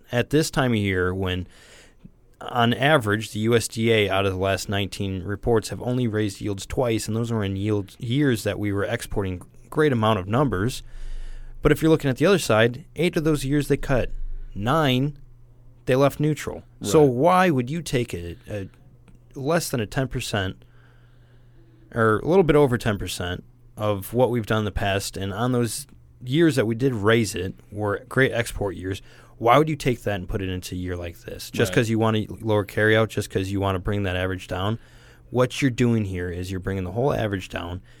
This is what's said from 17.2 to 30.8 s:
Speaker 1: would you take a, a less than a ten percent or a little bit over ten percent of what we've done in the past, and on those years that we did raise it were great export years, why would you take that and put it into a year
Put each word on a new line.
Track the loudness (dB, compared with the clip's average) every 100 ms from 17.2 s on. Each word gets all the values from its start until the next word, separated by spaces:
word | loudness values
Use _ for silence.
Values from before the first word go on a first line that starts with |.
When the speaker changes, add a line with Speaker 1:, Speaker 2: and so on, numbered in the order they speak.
| 4 6 4
Speaker 1:
would | 2 -2
you | -6
take | -2 -2 -2
a, | -6 -10 -12 -10
a | -10 -10 -16 -20 -20 -20 -20 -18 -8
less | -2 0 0
than | -4
a | -4
ten | -4 -4
percent | -4 -4 -4 -4 -8 -18 -20 -20 -20 -20 -20 -20 -20 -20 -20 -20 -20 -8
or | 0 2 2
a | 2
little | 4
bit | 6 6
over | 4 2
ten | 0 -2
percent | -4 -6 -6 -8 -10 _ -20 -6
of | -2 -2 -2
what | 0 2
we've | 0 0
done | 0
in | 0
the |
past, | -2 0 -2 -4 -6
and | -6
on | -2 0
those | 0 0 -4 -12 -20 -20 -16
years | -2 4 4 4
that | 0
we | 2
did | 0
raise | 0 4 4 2 -2
it | -6 -8 -14
were | -6 -2 -4 -2
great | 0 2
export | 0 -4 -4 -6 -6
years, | -6 -8 -10 -20 -20 0
why | 4 6
would | 4
you | 0
take | -2 -2
that | -2 -4
and | -4
put | -4
it | -4
into | -6 -6
a |
year | -8